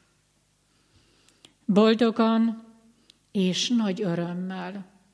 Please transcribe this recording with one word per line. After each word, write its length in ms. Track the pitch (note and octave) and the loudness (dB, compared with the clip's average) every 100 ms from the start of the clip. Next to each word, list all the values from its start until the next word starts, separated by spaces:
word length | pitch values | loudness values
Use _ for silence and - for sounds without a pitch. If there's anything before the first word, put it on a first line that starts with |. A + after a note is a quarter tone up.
| _ _ _ _ _ _ _ _ _ _ _ _ _ _ - _ | _ _ _ _ _ _ _ _ _ _ _ _ _ _ -20 _
Boldogan 1000 | - G3 A3 A3+ A#3 A3+ A3+ A3+ A3+ A3 - - _ _ _ _ _ | 0 4 4 4 2 2 2 2 0 -2 -12 -20 _ _ _ _ _
és 380 | G#3 F#3 F3 - | -2 0 0 0
nagy 340 | A#3+ G#3+ F#3 | 0 0 -2
örömmel 880 | G3+ E3+ E3+ F3 F#3 F#3 F3+ G3 F#3+ _ _ | -2 -2 -4 -6 -8 -10 -10 -12 -16 _ _